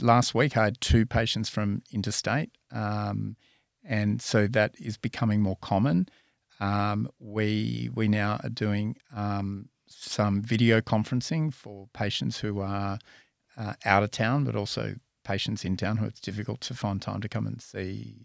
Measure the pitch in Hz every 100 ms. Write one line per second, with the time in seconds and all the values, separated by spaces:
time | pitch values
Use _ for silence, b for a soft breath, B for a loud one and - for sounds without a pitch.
0 | 117 117 123 117 147 - 107 - - 113
1 | 107 113 113 110 107 - 104 104 - 107
2 | 101 - - 127 - _ _ 113 104 104
3 | 104 104 104 107 _ _ _ _ 196 110
4 | 104 113 - 113 104 107 104 - 113 107
5 | 117 - 113 104 101 92 - 98 127 170
6 | 185 b b b b _ 101 101 104 104
7 | 113 _ 107 107 107 107 113 113 120 120
8 | 107 107 104 107 - 117 107 104 104 -
9 | _ 107 104 101 98 98 104 _ _ -
10 | - - 104 98 113 113 117 113 - 107
11 | 107 127 - 160 156 - - 101 98 -
12 | 104 - 127 - 107 101 98 101 98 101
13 | b b b b _ - 107 - 107 98
14 | 104 - 113 139 131 107 101 - 110 107
15 | _ _ - 98 - 107 90 92 95 107
16 | 107 - - 104 104 110 - 123 104 98
17 | - 101 104 110 107 113 - 98 95 101
18 | 110 107